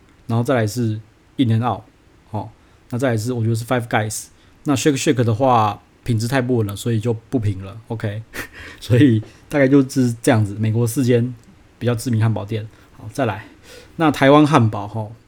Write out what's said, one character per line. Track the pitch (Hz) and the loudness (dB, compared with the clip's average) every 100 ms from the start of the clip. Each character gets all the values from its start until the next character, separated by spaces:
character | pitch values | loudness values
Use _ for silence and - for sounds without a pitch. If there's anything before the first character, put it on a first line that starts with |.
| _ _ - | _ _ -4
然 | 117 | -2
后 | |
再 | 120 | 0
来 | 127 110 | 0 0
是 | 123 117 110 - _ _ - | -2 -4 -4 -10 _ _ -2
In-N-Out， | 120 113 123 95 - _ _ _ _ | 2 2 0 -4 -10 _ _ _ _
好， | 107 110 - _ _ _ | -10 -10 -16 _ _ _
那 | 120 | -4
再 | 131 | -2
来 | 113 | -2
是 | 117 | -2
我 | 123 | -2
觉 | 113 | -2
得 | 113 | -2
是 | 117 | -2
Five | 127 120 | -4 0
Guys， | 120 107 - - _ _ _ | -2 -2 -6 -12 _ _ _
那 | - 135 | -2 0
Shake | 156 135 | 2 2
Shack | 170 123 | 0 0
的 | 117 | 0
话 | 107 135 120 107 101 _ _ | 2 2 4 2 -2 _ _
品 | - 113 | -4 -2
质 | 117 | 0
太 | 139 | -2
不 | 123 123 | 0 0
稳 | 104 | -2
了， | 101 | -4
所 | 120 | -2
以 | 113 | -2
就 | 117 | -2
不 | 113 - 131 | -4 -4 -2
评 | 104 95 | -2 -4
了。 | 98 113 - | -8 -14 -12
OK， | 113 107 107 - - - | -8 -6 -8 -12 -14 -16
<laughs> | - - - | -16 -20 -12
所 | - 123 | 2 4
以 | 143 110 - - - | 6 4 -2 -14 -6
大 | 147 | 0
概 | 135 | 4
就 | 143 131 | 4 4
是 | 135 123 117 | 0 0 0
这 | - | 0
样 | 113 101 | 2 0
子， | 101 | -2
美 | 113 | -2
国 | 113 117 | 0 0
四 | 143 | 0
间 | 123 120 123 123 - - _ - | 2 2 0 -6 -20 -20 _ -6
比 | 117 | -4
较 | 117 | -2
知 | 131 | -2
名 | 110 | 0
汉 | 113 | 0
堡 | 101 101 | -2 -4
店。 | 110 107 - - - | -8 -8 -16 -20 -20
好， | 110 | -10
再 | 143 120 | -4 -4
来， | 98 - - - - - - | -4 -10 -20 -20 -20 -14 -2
那 | 160 | 0
台 | - 135 | 4 6
湾 | 147 147 | 6 6
汉 | 151 110 | 4 2
堡 | 107 101 | 0 -8
吼， | 113 107 113 | -10 -12 -14